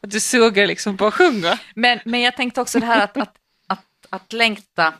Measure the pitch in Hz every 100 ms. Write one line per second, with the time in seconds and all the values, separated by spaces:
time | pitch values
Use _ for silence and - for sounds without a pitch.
0 | 208 208 - 254 226 196 202 170 - 190
1 | 214 - 359 226 170 202 - - 240 233
2 | 226 240 240 247 247 - 247 - 233 226
3 | 202 269 208 _ _ _ _ 185 _ _
4 | - 185 _ 226 226 208 _ - 160 160